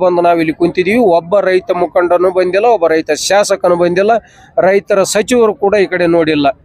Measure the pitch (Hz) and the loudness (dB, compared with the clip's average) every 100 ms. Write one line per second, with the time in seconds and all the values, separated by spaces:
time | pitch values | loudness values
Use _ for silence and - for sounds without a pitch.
0 | 180 175 175 170 160 - 165 180 180 240 | 0 2 2 2 0 -2 -2 -2 -2 0
1 | 214 170 170 202 185 185 185 180 170 - | 2 0 0 -2 0 -2 -2 -4 -2 -2
2 | 175 175 185 185 180 190 233 214 165 160 | 0 0 0 0 -2 0 0 2 0 -2
3 | 156 147 - 196 202 190 180 175 175 180 | -2 -4 -2 0 0 -2 -2 0 0 0
4 | 208 233 - - - - 175 196 - 196 | 0 -2 -4 -20 -6 -2 2 0 0 -2
5 | 170 208 226 247 220 190 196 208 175 180 | 0 -2 0 0 0 0 -2 0 0 -2
6 | 170 170 160 151 143 - | 0 0 0 0 -2 -2